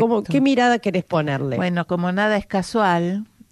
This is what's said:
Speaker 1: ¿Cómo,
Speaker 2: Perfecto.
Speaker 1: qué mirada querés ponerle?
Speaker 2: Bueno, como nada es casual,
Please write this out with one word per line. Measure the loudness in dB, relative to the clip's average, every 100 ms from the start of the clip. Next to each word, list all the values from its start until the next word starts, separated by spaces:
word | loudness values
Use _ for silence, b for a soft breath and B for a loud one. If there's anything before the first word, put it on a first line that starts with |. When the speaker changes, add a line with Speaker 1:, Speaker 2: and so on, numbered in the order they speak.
Speaker 1:
¿Cómo, | 2 0
Speaker 2:
Perfecto. | 0
Speaker 1:
qué | 2
mirada | 2 4 2 2
querés | 0 -2
ponerle? | -2 -2 0 -2 -2 -2
Speaker 2:
Bueno, | -2 -2 -2
como | -2 -2
nada | 0 0 0
es | -2
casual, | -4 -2 0 2 2 0 -4 -8 -16 -20